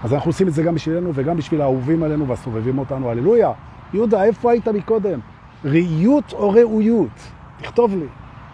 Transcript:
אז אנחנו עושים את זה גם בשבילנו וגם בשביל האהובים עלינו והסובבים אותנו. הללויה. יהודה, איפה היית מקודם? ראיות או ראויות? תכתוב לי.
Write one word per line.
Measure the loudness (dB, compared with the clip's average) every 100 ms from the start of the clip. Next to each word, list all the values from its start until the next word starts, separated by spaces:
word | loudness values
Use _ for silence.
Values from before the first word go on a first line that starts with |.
אז | -2
אנחנו | -2 -2
עושים | 0 -2
את |
זה | 0
גם | -2
בשבילנו | -2 -2 -4 -4
וגם | -4 -2 -4
בשביל | -2 -2
האהובים | 0 0 0 0
עלינו | 0 -2 -2
והסובבים | -4 -6 -4 -2 -4
אותנו. | -4 -6 -4
הללויה. | 0 2 4 2 0 -12 -20 -8
יהודה, | -2 0 2
איפה | 2 2 0
היית | 0 0
מקודם? | -4 0 -2 0 -6 -10 -20 -20 -8
ראיות | 0 2 2 2 2 2 0
או | -2 4
ראויות? | 4 4 2 2 2 0 -6 -20 -20 -20 -16
תכתוב | -4 0 0 0
לי. | -8 -12 -20 -20 -20